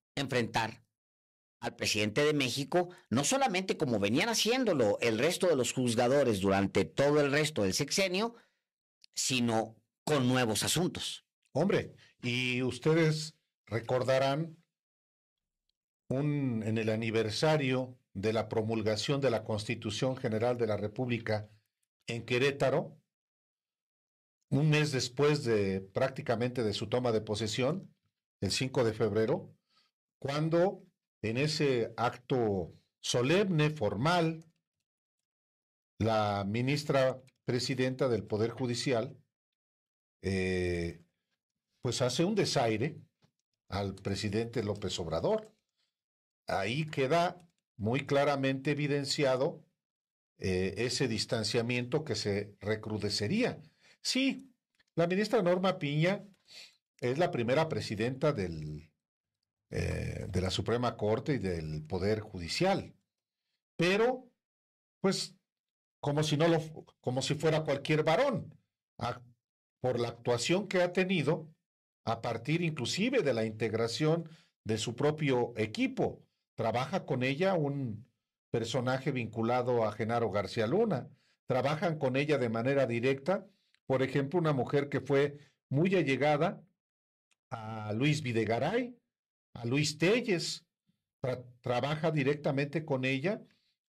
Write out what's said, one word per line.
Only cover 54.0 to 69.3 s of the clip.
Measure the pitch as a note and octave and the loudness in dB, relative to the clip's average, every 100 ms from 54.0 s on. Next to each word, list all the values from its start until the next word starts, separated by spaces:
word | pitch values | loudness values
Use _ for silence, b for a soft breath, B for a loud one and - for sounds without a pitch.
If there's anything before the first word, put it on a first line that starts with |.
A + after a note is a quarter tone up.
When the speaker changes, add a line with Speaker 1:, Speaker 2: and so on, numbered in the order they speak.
Speaker 2:
Sí, | - B3+ C4+ - - _ _ _ _ | -4 0 0 -2 -10 _ _ _ _
la | - F3 | -2 0
ministra | F#3 G#3+ A#3 | 0 0 2
Norma | F3 F3+ F#3 F#3 | 4 2 2 -2
Piña | C#3+ D3 E3+ G3+ - _ B B B B _ _ | 0 2 2 0 -6 _ B B B B _ _
es | B2 C3+ | -2 0
la | F3 | 0
primera | D3+ A2+ C#3 D#3 | 0 0 2 0
presidenta | G#2+ - G#2 A#2 C3+ D3+ | -2 -4 -2 -2 0 0
del, | A2 F2+ D#2+ D2+ D2+ - _ _ _ _ _ _ _ - | 0 -2 -4 -8 -10 -14 _ _ _ _ _ _ _ -8
eh, | - F2+ - G1+ - - | -4 -2 -4 -6 -8 -6
de | F#2 | -2
la | F#2 | -2
Suprema | G2+ G#2 A#2+ A#2+ - | -2 -2 0 -2 -2
Corte | G#2+ A2+ D#3 | 0 0 -2
y | C3 | -2
del | F#2+ E2+ D#2 D#2 - | -2 -4 -4 -8 -6
Poder | F#2 G2 G#2+ | -2 0 -2
Judicial, | - F2+ E2+ - F#3 F3+ - - _ _ _ _ _ _ _ - | -4 -10 -6 -2 0 0 -6 -16 _ _ _ _ _ _ _ -2
pero, | F3 G3+ A#3 C4 - _ _ _ _ _ _ _ | 2 4 2 0 -6 _ _ _ _ _ _ _
pues, | F#3+ E3 - - _ _ _ _ _ _ | 0 0 -4 -12 _ _ _ _ _ _
como | D3 C#3+ | -2 0
si | D#3 D3+ | 2 4
no | E3+ | 4
lo, | E3 D#3 - - _ | 4 0 -10 -20 _
como | B2+ B2+ | -4 -2
si | - | -2
fuera | D#3 D#3+ D3+ | 0 2 2
cualquier | D#3 C#3 - D#3 | 0 -2 2 2
varón, | D#3 F3 C#4+ G3 - - _ _ _ - | 4 4 2 0 -6 -16 _ _ _ -8
a, | A#2+ A#2+ - | -6 -8 -14